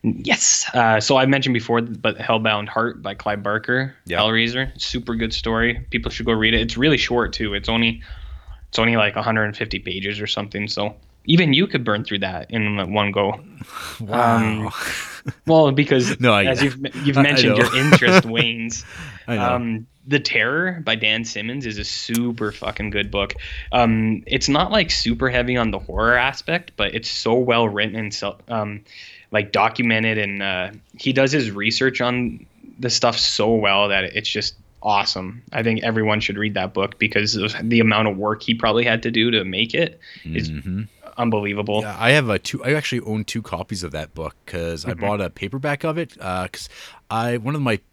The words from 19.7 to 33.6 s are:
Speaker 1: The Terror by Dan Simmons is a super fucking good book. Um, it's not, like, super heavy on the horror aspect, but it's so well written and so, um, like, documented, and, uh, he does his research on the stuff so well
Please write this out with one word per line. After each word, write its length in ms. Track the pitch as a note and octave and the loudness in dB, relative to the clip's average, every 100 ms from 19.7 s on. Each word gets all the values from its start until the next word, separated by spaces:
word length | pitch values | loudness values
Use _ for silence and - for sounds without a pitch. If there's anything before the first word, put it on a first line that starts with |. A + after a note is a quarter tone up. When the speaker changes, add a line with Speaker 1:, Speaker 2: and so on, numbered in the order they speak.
| A2 A2+ _ C3+ | -4 -6 _ 0
Speaker 1:
The 140 | C#3+ | 0
Terror 600 | C#3+ A#2+ A2+ D3 F#3 F3 C3 | 2 2 2 0 -2 -2 -2
by 100 | A2+ | 0
Dan 300 | G#2+ A2 A2+ | 2 0 -2
Simmons 400 | - A2 C3 B2 | -6 -6 -6 -6
is 140 | G#2 | -6
a 40 | |
super 680 | A2+ - - A#2 A#2+ A#2 G#2+ | -6 -8 -4 -2 0 -2 -4
fucking 400 | - A2+ - G#2+ | -4 -8 -6 -4
good 180 | G2+ G2+ | -2 -2
book. 240 | G2+ G2 - - - - | -2 -2 -6 -10 -12 -2
Um, 520 | A#2+ A#2 A2 A2 A2 - | 4 4 4 2 0 -2
it's 200 | C3+ - | -2 2
not, 240 | C#3+ F#3 | 2 2
like, 200 | G#3+ E3+ | 2 2
super 380 | - - A#2 C3 | 0 0 0 0
heavy 280 | B2 B2 B2 | 0 0 2
on 140 | A2+ | 0
the 80 | G2 | -2
horror 360 | - - A2+ B2 | -6 0 2 4
aspect, 580 | C3 C3+ - E3+ - - | 2 -2 -4 -4 -4 -4
but 160 | G2+ | -4
it's 160 | A2+ - | -2 -6
so 240 | - A2 | -4 0
well 340 | A#2+ B2 A#2 A2+ | 2 4 2 2
written 280 | G2+ G#2+ G#2+ | 0 -2 -2
and 180 | G#2+ | -6
so, 240 | - G2+ - - | -6 -8 -8 -6
um, 320 | A#2 G#2 G#2 _ - - - - | -4 -4 -8 _ -20 -20 -20 -2
like, 200 | G#2+ G#2 | -2 0
documented, 680 | G#2 G#2+ - A#2+ A2 A2+ G#2+ | 2 2 2 2 2 2 0
and, 240 | G2+ G2 | -2 -2
uh, 300 | G2 F#2 F#2 G#2 _ - | -2 -2 -4 -8 _ -8
he 140 | - | -2
does 200 | C3 C3+ | 2 2
his 180 | D3 A2+ | 2 0
research 480 | G2+ G#2 - C3 B2+ | -2 -2 2 0 0
on 460 | B2 B2 B2 - - _ - - | -2 0 -2 -6 -18 _ -20 -8
the 100 | B2+ | -4
stuff 280 | - A#2+ A#2 | 2 2 2
so 360 | - - G#2+ | -2 0 2
well 340 | A2+ | 4